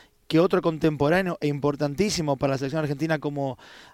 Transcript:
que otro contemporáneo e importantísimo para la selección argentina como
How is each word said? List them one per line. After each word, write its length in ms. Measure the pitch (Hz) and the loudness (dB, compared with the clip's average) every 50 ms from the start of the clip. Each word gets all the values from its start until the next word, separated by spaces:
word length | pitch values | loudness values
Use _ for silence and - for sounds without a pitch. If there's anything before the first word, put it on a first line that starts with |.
| - _ _ _ _ | -20 _ _ _ _
que 140 | - 156 160 | 2 4 4
otro 200 | 175 190 - 175 | 4 6 4 2
contemporáneo 760 | 151 170 160 147 165 160 151 139 143 147 170 185 190 180 165 - | 2 0 -2 2 0 0 2 2 2 2 2 2 0 -2 -4 -2
e 80 | - | -2
importantísimo 880 | 147 143 139 135 143 143 135 147 143 143 139 202 214 156 175 156 147 139 | -2 -2 0 0 -2 0 0 -2 -4 0 0 0 0 0 -2 0 -2 0
para 160 | 127 143 139 | 0 0 -2
la 60 | 135 | 0
selección 240 | 123 139 135 151 160 | -2 -4 -4 -4 -2
argentina 360 | 156 143 147 135 156 160 160 | -2 -2 -4 -4 -2 -2 -2
como 400 | 147 - 147 143 143 139 135 123 - - - - - - - | -2 -2 -6 -4 -4 -4 -6 -6 -10 -14 -20 -20 -20 -20 -14